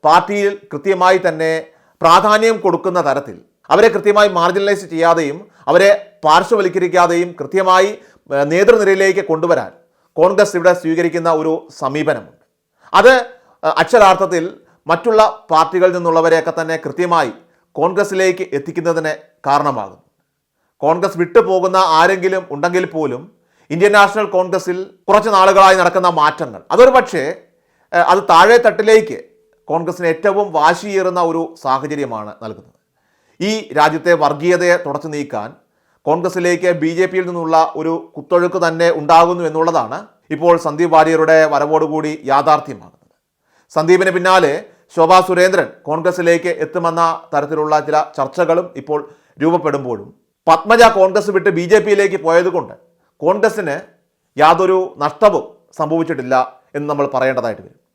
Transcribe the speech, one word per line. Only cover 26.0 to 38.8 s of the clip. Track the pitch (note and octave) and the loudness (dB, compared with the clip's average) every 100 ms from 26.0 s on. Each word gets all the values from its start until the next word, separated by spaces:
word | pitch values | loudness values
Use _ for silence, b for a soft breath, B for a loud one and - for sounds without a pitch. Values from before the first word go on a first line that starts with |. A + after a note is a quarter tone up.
| F3+ E3 | 0 2
മാറ്റങ്ങൾ | D3+ D3+ C#3+ G2+ _ | 0 -2 -12 -12 _
അതൊരു | F3+ B3+ B3+ | 4 6 6
പക്ഷേ, | - E3+ C#3 F#3 _ _ _ _ _ F3 | 0 -6 -6 -10 _ _ _ _ _ 0
ഏഹ്, | E3+ | 2
അത് | F#3 - | 0 4
താഴെ | E3 G#3 A#3+ D#4 | 4 6 6 4
തട്ടിലേക്ക് | - G#3+ A3 - G#2 - _ _ _ - | 0 2 2 2 -12 -16 _ _ _ -6
കോൺഗ്രസിന് | D#3+ E3+ E3+ F3 | -6 -6 -6 -4
ഏറ്റവും | D#3+ D3+ F3+ G#3 D#3+ | -2 -2 -2 -2 0
വാശിയേറുന്ന | D#3 F3 G#3 F#3+ F#3 F3+ E3+ | 0 0 -4 -4 -2 -2 -2
ഒരു | E3 E3 - | -4 -8 -8
സാഹചര്യമാണ് | C3+ C3 C#3+ D3 C3 A2 G#2 - | -4 -4 -4 -8 -8 -10 -14 -16
നൽകുന്നത്. | A2 F#2 _ _ _ _ _ _ _ _ | -16 -16 _ _ _ _ _ _ _ _
ഈ | G3 A3 - C#3+ | -6 -6 -6 0
രാജ്യത്തെ | D3+ D#3 E3+ E3 | 0 0 0 2
വർഗീയതയെ | D3 D3 E3+ F3 F3 F3 | 0 0 0 0 2 0
തുടച്ചു | D#3 C#3+ D#3+ | -2 -10 -8
നീക്കാൻ | D3 C#3+ A2+ A2 E3 _ _ _ _ - | -10 -8 -10 -12 _ _ _ _ _ -4
കോൺഗ്രസിലേക്ക് | E3 F3 F3 F3 F3 F3+ E3+ | -2 -2 -2 -2 0 -2 -2
ബി | D#3+ E3 | -4 -2
ജെ | F#3 | -2
പിയിൽ | F#3 F3+ | -2 -6
നിന്നുള്ള | F3 D#3+ D#3+ D#3+ D#3+ | -8 -2 0 0 -4
ഒരു | D#3 E3 - - | -6 -6 -10 -20
കുത്തൊഴുക്ക് | - F3 F3+ F#3 | -2 0 0 -2
തന്നെ | E3+ E3 | -4 0